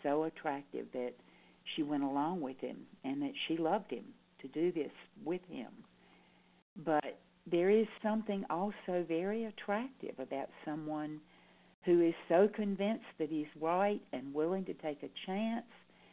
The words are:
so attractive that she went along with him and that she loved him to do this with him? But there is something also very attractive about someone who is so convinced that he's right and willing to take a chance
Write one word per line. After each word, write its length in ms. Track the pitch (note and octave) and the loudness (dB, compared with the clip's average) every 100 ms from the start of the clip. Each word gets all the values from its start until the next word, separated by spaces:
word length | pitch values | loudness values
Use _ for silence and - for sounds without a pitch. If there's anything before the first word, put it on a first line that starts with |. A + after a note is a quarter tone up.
so 220 | C#3+ D3 | 0 2
attractive 600 | D#3+ - D#3+ C#3 C#3 B2 A#2 | 0 -2 -4 -4 -6 -8 -6
that 220 | B2+ B2 B2 - - - - - | -4 -4 -6 -18 -20 -20 -18 -8
she 80 | - | -2
went 220 | D3 G#3 | 0 0
along 360 | C#3 C#3+ D3+ F#3 | 0 2 0 0
with 180 | C3 C3+ | -4 -4
him 260 | B2+ - - - | -6 -8 -14 -10
and 180 | C3+ C#3 | -4 -2
that 100 | C#3 - - | -2 -4 -2
she 100 | E3 | 0
loved 340 | D#3+ G#3 - | 2 2 0
him 140 | A#2 - - _ - | -8 -8 -18 _ -18
to 60 | C3+ | -8
do 220 | D3 F3 | 0 0
this 220 | E3+ C3 - - - | 2 -4 -6 -20 -10
with 200 | C#3+ F3+ - | -4 -4 -6
him? 240 | C#3+ G#2+ - - _ - - - - _ _ _ F#3 | -10 -10 -14 -20 _ -20 -20 -20 -20 _ _ _ -8
But 340 | D#3 D3+ C#3+ - - _ - | 2 2 2 -8 -16 _ 0
there 200 | E3+ F#3 | 4 6
is 160 | G#3+ G#3+ - | 6 4 0
something 440 | G#3+ A3 A3 G3 - | 0 0 0 -4 -2
also 560 | E3 G#3 - - F3+ E3 | -2 -2 -4 -2 -2 0
very 360 | E3 F#3+ A3 A3+ | 0 0 -2 -4
attractive 720 | G#3 - G#3 C4+ - - - | -6 -2 -2 -2 -8 -10 -8
about 300 | C3 C3+ - - | -6 -4 -6 -8
someone 560 | - D3+ D3+ D3+ D3+ D3+ - - - - - _ | -6 -4 -4 -4 -4 -8 -14 -20 -20 -20 -20 _
who 180 | - F3 | 4 6
is 120 | E3 - - | 6 4 4
so 200 | E3+ G#3 | 6 6
convinced 520 | G#3+ G#3 F#3+ G3+ A3+ - - | 4 -2 0 0 0 -6 -4
that 120 | D3+ | -2
he's 160 | D#3 D3 D3 | -2 -4 -2
right 420 | D#3+ F3+ G3+ G3+ - | 2 4 4 2 -4
and 220 | C3 C3+ | -8 -4
willing 300 | C#3+ D#3+ F#3+ | 0 2 2
to 100 | F#3+ | -2
take 280 | - D#3 D3 | -4 -6 -6
a 60 | C#3 - | -8 -10
chance 400 | - G3 A3+ A3+ - - - - - | -4 -2 0 -2 -6 -18 -20 -20 -20